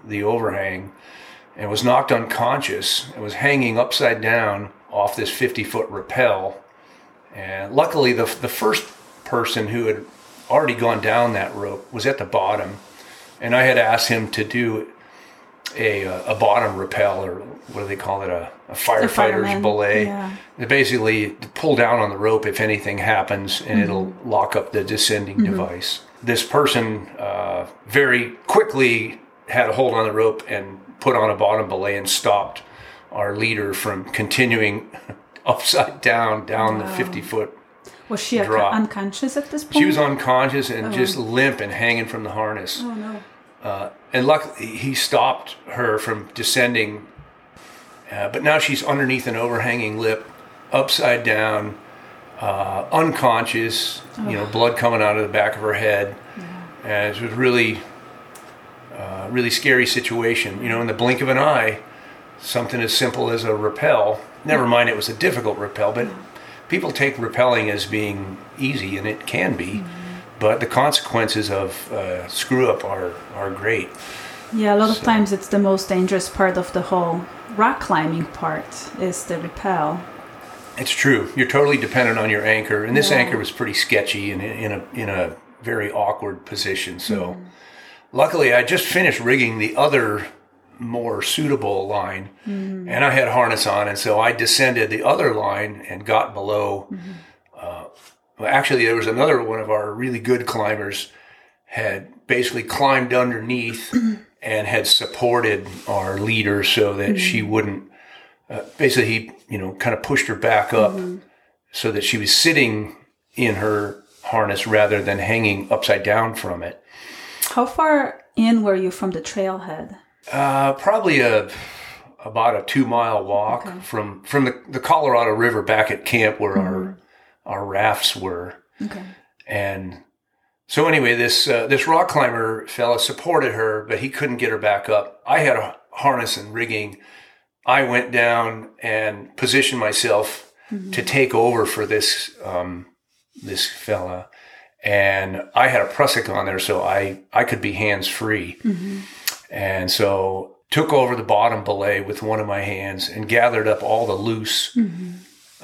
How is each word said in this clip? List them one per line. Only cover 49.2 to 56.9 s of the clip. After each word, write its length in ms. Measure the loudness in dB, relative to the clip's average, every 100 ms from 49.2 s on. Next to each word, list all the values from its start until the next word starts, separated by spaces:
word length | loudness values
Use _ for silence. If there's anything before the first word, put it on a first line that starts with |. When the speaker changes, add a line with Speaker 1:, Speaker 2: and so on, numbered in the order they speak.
| -2
Speaker 1:
an 80 | -2
overhanging 640 | -2 0 -2 -2 -2 -2
lip, 260 | 0 -2 -6 -20 -20 -20 -4
upside 520 | -2 0 0 2 2
down, 540 | 2 2 2 0 -4 -10 -16 -20 -20 -20 -20 -8
uh, 440 | -4 -2 -2 -4 -2
unconscious, 1080 | 0 2 2 2 4 2 -2 -2 -2 -4 -6 -12 -8
you 160 | -4 -4
know, 60 |
Speaker 2:
Ugh. 80 | -2
Speaker 1:
blood 260 | 4 4 4
coming 240 | 2 4
out 160 | 4 2
of 60 |
the 100 | 2
back 220 | 2 2 0
of 60 |
her 120 | -2
head. 420 | 0 2 2 0 -6 -16 -16
Speaker 2:
Yeah. 60 | -16 -16 -16 -14
Speaker 1:
And 260 | -4